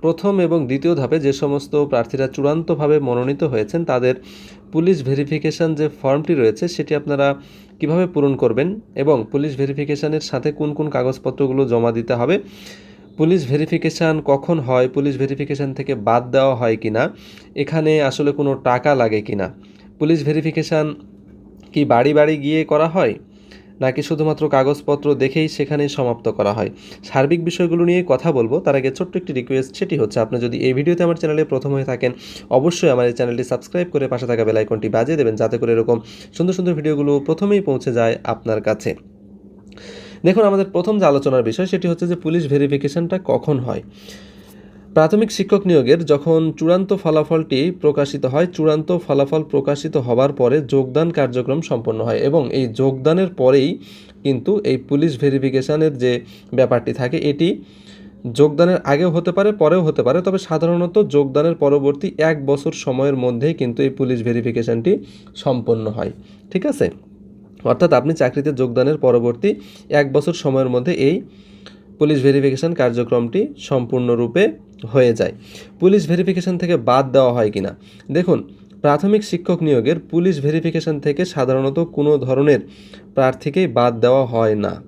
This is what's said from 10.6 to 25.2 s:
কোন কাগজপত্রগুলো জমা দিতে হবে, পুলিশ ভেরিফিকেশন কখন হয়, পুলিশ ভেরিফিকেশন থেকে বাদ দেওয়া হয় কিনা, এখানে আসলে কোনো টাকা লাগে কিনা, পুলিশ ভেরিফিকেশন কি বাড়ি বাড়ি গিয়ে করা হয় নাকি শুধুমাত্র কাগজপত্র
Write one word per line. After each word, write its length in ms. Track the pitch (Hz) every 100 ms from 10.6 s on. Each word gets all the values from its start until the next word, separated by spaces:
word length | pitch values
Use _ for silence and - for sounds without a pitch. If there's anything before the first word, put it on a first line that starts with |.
| 151
কোন 140 | 147 151
কাগজপত্রগুলো 720 | 143 127 131 139 131 139 131 131
জমা 200 | 117 117
দিতে 220 | 117 113
হবে, 240 | 123 120 196 - - - - - - - -
পুলিশ 260 | 156 185 131
ভেরিফিকেশন 640 | 143 156 165 165 - 165 156 147
কখন 260 | 139 139 165 123
হয়, 200 | 127 127 127
পুলিশ 180 | 143 127
ভেরিফিকেশন 480 | 135 135 143 135 139 131
থেকে 160 | 135 127 104
বাদ 160 | 117 123
দেওয়া 240 | 135 135 120
হয় 220 | 120 110
কিনা, 200 | 110 107 160 214 - - - -
এখানে 280 | 139 160 156 156 139
আসলে 220 | - 147 147
কোনো 120 | 143 135 131
টাকা 220 | 123 147 135
লাগে 200 | 117 107 104
কিনা, 200 | 104 95 - - - - -
পুলিশ 220 | 151 165 139
ভেরিফিকেশন 580 | 156 156 151 156 160 151 147 - - - - - - -
কি 100 | - 139
বাড়ি 180 | 117 131
বাড়ি 220 | 151 151 151
গিয়ে 160 | 143 156 151
করা 160 | 151 160 180
হয় 180 | 131 101 - - - - - -
নাকি 180 | 131 127 147
শুধুমাত্র 340 | 156 156 151 151 135
কাগজপত্র 520 | 135 139 - 143 143 135